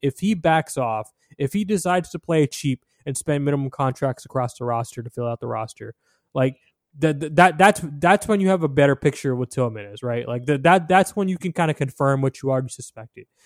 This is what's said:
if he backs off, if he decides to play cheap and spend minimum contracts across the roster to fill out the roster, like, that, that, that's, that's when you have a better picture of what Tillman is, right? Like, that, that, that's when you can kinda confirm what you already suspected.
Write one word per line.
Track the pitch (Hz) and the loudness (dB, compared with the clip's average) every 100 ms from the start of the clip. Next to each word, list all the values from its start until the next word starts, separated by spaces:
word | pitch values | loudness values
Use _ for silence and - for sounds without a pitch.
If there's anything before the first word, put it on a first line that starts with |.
if | 143 - | -4 -2
he | 196 | -2
backs | 190 165 160 - - | 0 2 2 0 -4
off, | 120 110 - _ _ - | -4 -4 -8 _ _ -6
if | 139 | -4
he | 202 | -2
decides | 202 202 180 180 165 | -2 -2 0 -2 -2
to | 165 | -10
play | - 160 143 | -2 2 2
cheap | - 143 123 _ _ | 0 -4 -4 _ _
and | 143 135 | -10 -8
spend | - 143 | -4 -2
minimum | 143 143 135 | 0 -2 -4
contracts | - 135 131 135 123 | -2 -4 -2 -4 -4
across | - 131 123 - | -6 -4 -4 -6
the | |
roster | 120 117 117 - | -4 -4 -4 -10
to | 117 | -12
fill | - 120 | -6 -6
out | 117 | -6
the | 120 | -6
roster, | 110 110 - 107 - _ _ _ | -8 -8 -12 -18 -18 _ _ _
like, | - 131 165 _ _ _ 147 | -2 0 -2 _ _ _ -2
that, | 156 143 156 156 | -2 0 -2 4
that, | 185 156 | 6 8
that's, | 196 202 156 143 | 4 4 -4 0
that's | 170 202 - | 4 4 4
when | 208 | 0
you | 190 | 2
have | 190 | 2
a | 156 | 0
better | 135 143 135 | 4 4 4
picture | 151 - 139 | 0 -2 -4
of | 123 | -4
what | 127 | -4
Tillman | - 120 110 101 | -2 -4 -4 -14
is, | 104 | -10
right? | 123 120 120 | -6 -4 -4
Like, | 123 123 | -6 -2
that, | 143 | 2
that, | 160 185 156 | 6 4 6
that's | 185 185 208 | 4 4 -2
when | 190 | -4
you | 180 | -2
can | 180 | -4
kinda | 170 160 | -2 -2
confirm | 147 135 - 139 135 | 0 -4 0 0 2
what | 135 - | 0 -2
you | 135 | -2
already | 131 131 | -2 -4
suspected. | - - - 110 - - _ | -12 -18 -18 -20 -20 -20 _